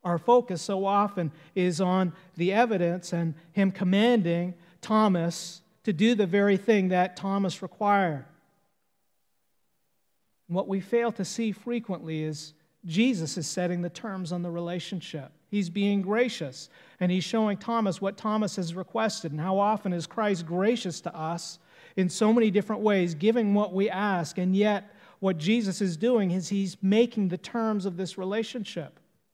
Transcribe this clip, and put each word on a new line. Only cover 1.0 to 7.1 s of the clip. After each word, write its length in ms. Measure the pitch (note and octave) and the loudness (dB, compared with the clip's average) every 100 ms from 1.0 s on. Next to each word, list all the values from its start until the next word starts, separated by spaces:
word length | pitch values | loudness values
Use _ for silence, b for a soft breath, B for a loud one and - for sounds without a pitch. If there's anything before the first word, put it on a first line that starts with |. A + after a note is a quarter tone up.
| G#3 G3+ D#3+ B B G3 | 2 -2 -4 B B 0
is 240 | F3+ E3 | 0 2
on 340 | F#3 F#3 F3+ B B - | 2 2 2 B B -2
the 160 | F3 | 0
evidence 600 | G3+ A#3+ G3 E3+ F3+ - | 2 2 2 0 -2 -4
and 220 | F3 E3 D3+ B | -4 -2 -6 B
him 180 | - F#3+ | 0 0
commanding 840 | F#3+ F#3 G3 A#3 A#3+ E3+ E3+ F3+ F3 b b | 2 2 4 4 4 2 0 -2 -8 b b
Thomas 800 | - G#3+ G#3+ F3+ E3+ - - - _ _ | 0 4 4 2 0 -4 -12 -16 _ _
to 100 | - | -4
do 220 | D#3 A3 A3+ | 2 4 4
the 120 | F#3+ | 2
very 300 | G3+ G3+ G3 | 4 4 2
thing 320 | G#3+ G#3+ F#3 | 4 4 4
that 260 | F3+ F#3 | 2 2